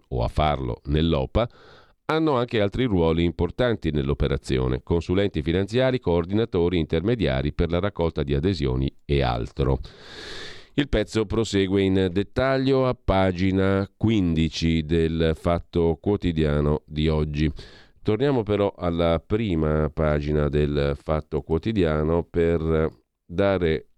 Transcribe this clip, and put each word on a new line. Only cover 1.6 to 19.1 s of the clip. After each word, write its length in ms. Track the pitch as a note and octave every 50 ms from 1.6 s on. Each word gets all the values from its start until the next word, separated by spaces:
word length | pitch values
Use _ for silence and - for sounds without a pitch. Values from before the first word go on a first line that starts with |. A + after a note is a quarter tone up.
| - - - - - _ _ _ _
hanno 320 | - D#3 D#3+ D#3+ D#3 C#3+ A#2+
anche 240 | A#2+ A#2 A#2 A2
altri 240 | G2+ G2+ - A2+ B2+
ruoli 380 | B2 G2 F2+ E2 E2 D#2+ E2 E2+
importanti 680 | E2+ D#2 - F2 E2+ - - B2 B2 A2+ - - E2
nell'operazione: 920 | D2 D2 C2+ C#2 C#2 - - C2+ C2+ C2+ - - C2+ B1+ B1+ B1+ B1+ B1+ -
consulenti 580 | - E2+ E2+ - - F2+ F#2+ G2+ G2 - D#2+
finanziari, 580 | C#2+ D#2+ E2 F#2 G2 F#2+ G#2 B2 C3 C3 B2+ B2
coordinatori, 800 | - F2+ E2+ E2+ E2+ F2+ G2 G#2+ A#2 - - F2+ E2+ F2 F2+ F2
intermediari 760 | D#2 - - E2 E2+ G#2+ B2 A#2 E2+ C#2 C2 C2 C2+ D2
per 200 | - - F2 D#2+
la 80 | E2+ F2
raccolta 420 | F2+ G2+ - - E2+ D#2+ - D#2
di 140 | D2 C#2 C#2+
adesioni 580 | C#2 D2+ G2 G2 D#2 C#2 B1+ B1+ C2 C2+ - - - -
e 180 | - C#2+ C#2
altro. 580 | C2 A#1+ A#1+ A#1 A1+ - - - C2+ B1+ C2+ B1+ - - - - - - - - - - - - - - - - - - - -
Il 120 | D3 -
pezzo 360 | - A2 G#2 - - A2 A2
prosegue 560 | F#2 G#2 A2 A2+ - - G2 G2 F#2 G2 G2
in 280 | G2 F#2+ F#2+ F#2+ F#2+ F#2
dettaglio 760 | F2 G2 G2+ - - - B2+ C3+ C3+ C3 C3+ C3+ C3+ C3 C3
a 80 | B2+ B2
pagina 960 | - _ - F#2+ F#2+ F#2+ F#2+ F2+ E2+ F#2+ F#2+ F#2 G2 F#2+ F#2+ G2 G2 G2 - _ -
quindici 880 | - A2 A2+ G#2 F#2 E2+ E2 D#2 E2 D#2 - - E2 E2 E2 E2 D#2
del 460 | D2 E2 E2 D#2+ D#2+ E2 D#2+ D#2+ D#2+ D#2+
Fatto 600 | - - F2 E2+ E2+ - - - F2+ E2 E2 D#2+ -
Quotidiano 840 | - G2+ G#2 G2 - F2+ E2 D#2 D2+ D2 D2 D2 D2 D2 D2+ D2+ -
di 220 | - D2+ D2+ D#2 D#2
oggi. 440 | D#2 D#2 D2+ D2+ D2 D2 D#2 D2+ C#2+ - - - - - - - _ _ -
Torniamo 400 | - G#2+ G#2+ C3+ D3 C#3 B2 G#2
però 280 | G2+ G#2 G2 G2+ G2 - -
alla 420 | F2 F2 E2+ E2 E2+ E2+